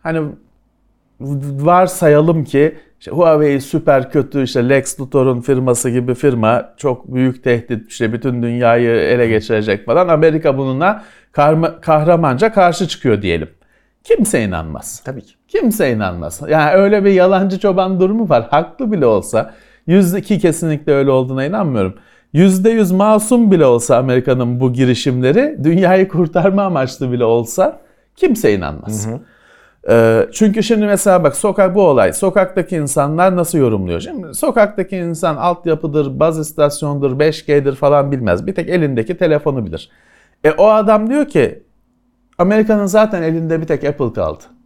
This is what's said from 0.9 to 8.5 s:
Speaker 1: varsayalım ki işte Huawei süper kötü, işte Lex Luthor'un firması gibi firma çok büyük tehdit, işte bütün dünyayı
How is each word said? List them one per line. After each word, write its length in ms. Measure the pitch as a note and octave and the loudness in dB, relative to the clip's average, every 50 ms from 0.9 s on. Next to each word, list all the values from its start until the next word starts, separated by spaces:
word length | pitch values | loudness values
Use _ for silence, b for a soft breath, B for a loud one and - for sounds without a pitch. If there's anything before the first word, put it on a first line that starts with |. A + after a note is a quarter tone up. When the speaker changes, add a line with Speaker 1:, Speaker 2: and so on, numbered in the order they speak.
| _ _ _ _ _ _ B2 C#3 C#3+ C#3 C#3 C#3+ C#3 C#3 | _ _ _ _ _ _ -10 -8 -6 -6 -6 -8 -8 -2
Speaker 1:
varsayalım 840 | C#3+ D#3+ F3 F3+ F#3 F3+ - - F3 D#3 D3 D3 D#3 E3+ E3+ E3 C#3+ | 0 2 4 4 4 2 0 0 2 4 4 4 4 2 2 0 -2
ki 320 | - - C#3 D3 D#3+ D#3 B B B B B | -2 0 2 2 2 0 B B B B B
işte 120 | - - | -16 -10
Huawei 500 | - C3+ - E3 D#3 D3+ D3+ D3 C#3 C#3 | -2 2 2 4 4 4 2 2 0 -2
süper 500 | C3+ - - D#3 - - C#3+ C3+ B2+ - | -4 -4 -6 -2 0 2 2 2 0 0
kötü, 320 | - D#3 B2 - - C#3+ C3+ | -2 -2 -2 -2 -4 -4 -4
işte 260 | B2+ - C3 A#2+ B2 | -2 -2 -2 0 2
Lex 300 | C#3 C3+ C3 - - - | 0 0 0 -4 -10 -10
Luthor'un 420 | C3+ C3 - C#3 B2+ C3 B2+ A#2+ | -12 -2 0 0 2 2 0 -2
firması 480 | A#2+ - C#3 B2+ C3 B2+ A#2+ A#2 - C3 | -2 -2 -2 0 0 0 -2 0 -2 -2
gibi 240 | A#2+ B2+ B2 B2 B2 | -2 -2 -2 -4 -4
firma 600 | A#2+ - C#3+ B2 A#2 A2 A2 A#2+ A#2+ - - _ | 0 0 0 0 2 0 2 0 0 -2 -8 _
çok 360 | _ - C#3+ B2+ A#2+ - - C3 | _ -4 -4 -4 -4 -8 -8 -2
büyük 300 | B2+ C3 C3 B2 - - | 0 0 0 -2 -2 -2
tehdit, 460 | C3 A#2+ A#2 A#2 - B2 G#2+ G#2+ _ | -2 -2 -2 -2 -8 -10 -10 -10 _
işte 220 | - - A#2+ - A2+ | -6 -4 -4 -4 -4
bütün 300 | A2+ A2+ C3+ B2 A#2+ A#2+ | -4 -4 -4 -4 -4 -4
dünyayı 460 | A#2 | -4